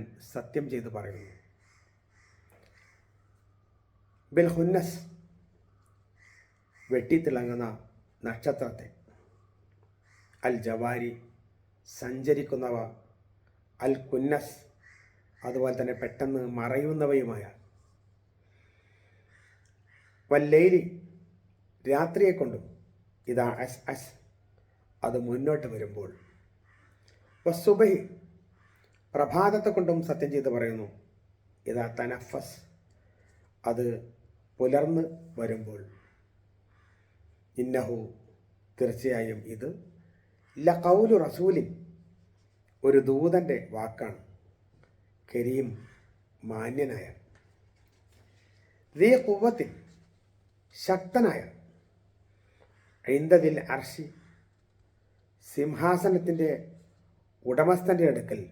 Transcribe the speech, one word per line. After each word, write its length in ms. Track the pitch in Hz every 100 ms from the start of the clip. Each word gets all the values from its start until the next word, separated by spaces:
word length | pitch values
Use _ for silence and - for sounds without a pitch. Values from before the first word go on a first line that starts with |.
| 107 - -
സത്യം 320 | 127 - 151 143
ചെയ്ത് 180 | 127 113 110
പറയുന്നു. 340 | 101 98 - - _ _ _ _ _ _ _ _ _ _ _ _ _ _ _ _ _ _ _ _ _ _ _ _ _ _ _ _ _ 160
ബിൽ 140 | 170 165
ഖുന്നസ്, 420 | 175 185 - - - - - _ _ _ _ _ _ _ _ _ _ _ _ _ _ _ -
വെട്ടിത്തിളങ്ങുന്ന 760 | 127 117 160 160 127 120 120 113 113 - _ _ _ 113
നക്ഷത്രത്തെ, 600 | 113 151 135 120 - - - _ _ _ _ _ _ _ _ _ _ _ _ _ _ 127
അൽ 80 | 120 113
ജവാരി, 460 | 113 120 123 120 120 - _ _ _ _ _ - -
സഞ്ചരിക്കുന്നവ, 760 | 127 131 135 143 143 127 123 117 113 - _ _ _ _ _ _ _ - 127
അൽ 80 | 135 -
കുന്നസ്, 440 | 131 135 147 - - - _ - - _ _ _ _ 123
അതുപോലെ 280 | 127 131 127
തന്നെ 160 | 127 123
പെട്ടെന്ന് 400 | 117 - 135 135 123 120
മറയുന്നവയുമായ, 840 | 117 131 151 156 143 139 117 110 95 - _ _ _ _ _ _ _ _ _ _ _ _ _ _ _ _ _ _ _ _ _ _ _ _ _ _ -
വല്ലൈലി, 500 | 147 147 156 185 180 - - - - - _ _ _ _ _ 127
രാത്രിയെ 400 | 139 165 185 196 175
കൊണ്ടും, 240 | 127 110 - - - _ _ _ -
ഇതാ 160 | 123 120 117
അസ് 180 | 127 - -
അസ്, 140 | 135 - - _ _ _ _ _ _ _ _ 117
അത് 120 | 123 120
മുന്നോട്ട് 400 | 123 143 147 127
വരുമ്പോൾ, 340 | 110 104 104 95 73 - _ _ _ _ _ _ _ _ _ _ _ 170
വസ്സുബഹി, 520 | 170 - 202 220 180 - - - - _ _ _ _ _ _ _
പ്രഭാതത്തെ 560 | 143 147 160 202 208 208
കൊണ്ടും 240 | 208 175 170 165
സത്യം 220 | 143 143
ചെയ്ത് 160 | 139 131
പറയുന്നു, 320 | 120 117 113 104 - _ _ _ _ _ _ -
ഇതാ 140 | 117 117 117
തനഫസ്, 580 | 120 127 - 135 - - - _ _ _ _ _ _ _ _ _ 117
അത് 160 | 117 120 117 - - _ _ _ -
പുലർന്ന് 460 | 127 143 151 165 160 - - -
വരുമ്പോൾ, 400 | 113 110 107 104 - - _ _ _ _ _ _ _ _ _ _ _ _ _ _ _ -
ഇന്നഹു, 340 | 127 127 120 117 107 - - _ _ _ _ -
തീർച്ചയായും 600 | 123 113 131 117 113 107 110
ഇത്, 140 | 110 131 - - - - _ _ _ _ 135
ലഖൗലു 600 | 160 170 175 190 220 208 151
റസൂലിൻ, 420 | - 185 165 - - - - - _ _ _ _ _ _ _ 135
ഒരു 120 | 135 131
ദൂതൻ്റെ 460 | 135 165 180 170 127 - 110
വാക്കാണ്, 440 | 113 - 113 98 - - _ _ _ _ _ _ _ _ -
കരീം, 360 | 123 120 131 120 107 - - _ _ _ _ 110
മാന്യനായ, 560 | 110 117 135 139 107 90 - _ - _ _ _ _ _ _ _ _ _ _ _ _ _ _ _ 147
ദീ 100 | 214 254 214
ഖുവ്വത്തിൻ, 440 | 196 233 226 - - - - _ _ _ _ _ _ _ -
ശക്തനായ, 560 | - 185 - 247 214 - - - - _ _ _ _ _ _ _ _ _ _ _ _ _ - 139
ഇൻദ 180 | 160 175
ദിൽ 140 | 156 156 -
അർശി, 300 | 135 - - 147 - - _ _ _ _ _ _ _ _ _ _ _ -
സിംഹാസനത്തിൻ്റെ 1000 | - 147 147 170 180 190 180 175 165 156 135 - - - _ _ _ _ _ 123
ഉടമസ്ഥൻ്റെ 540 | 127 160 180 190 180 165
അടുക്കൽ 300 | 123 - - -